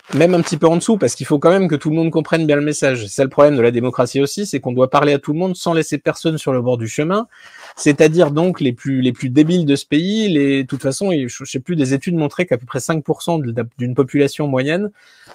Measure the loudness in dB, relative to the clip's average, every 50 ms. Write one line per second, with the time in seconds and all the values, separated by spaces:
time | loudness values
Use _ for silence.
0 | -8 -4 0 2 4 4 4 2 0 0 0 0 2 2 2 2 2 0 0 2
1 | 0 -2 -2 -4 -4 -2 0 2 4 4 4 4 2 0 -2 -2 -2 -2 0 0
2 | 0 0 0 -2 -2 0 0 0 2 2 2 2 0 -2 -2 -2 0 0 0 -2
3 | -6 -4 -2 -2 -2 2 4 6 6 6 6 6 4 4 2 2 -2 -2 0 0
4 | -2 0 0 -2 -2 -2 -2 -6 -6 -6 -6 -6 -6 -2 0 0 2 2 4 2
5 | 4 2 2 0 -2 -4 -4 -2 -2 -4 -4 -4 -2 -2 0 0 0 -2 -4 -4
6 | -4 -4 -4 -2 -2 -2 -2 -2 -2 -2 -2 0 0 0 -2 -2 -4 -6 -4 -4
7 | -2 -2 -2 -4 -4 -6 _ -20 -20 -20 -20 -20 -20 -20 -8 -2 2 2 4 6
8 | 4 4 6 4 4 4 2 0 0 0 0 0 -2 -2 -2 -4 -4 -4 -2 0
9 | 0 -2 -2 -2 -4 0 2 4 4 4 2 0 2 2 0 0 -2 -2 -2 -2
10 | 0 -2 -2 -2 0 0 0 0 2 2 0 0 -2 -4 -6 -6 -4 -4 -4 -2
11 | -2 -2 -2 -2 -2 -4 -8 -12 -12 -10 -10 -8 -6 -4 -2 -2 0 0 0 -2
12 | -2 -2 -2 -2 -2 -2 -2 -4 -4 -2 -4 -4 -4 -6 -8 -6 -4 -4 -4 -4
13 | -2 -4 -6 -4 -4 -4 -2 -2 -2 -4 -4 -6 -6 -8 _ -8 -6 -4 0 0
14 | 0 0 2 0 0 0 -2 -4 -4 -2 -2 -2 -2 -2 -2 -2 -4 -6 -8 _
15 | _ _ _ _ -20 -14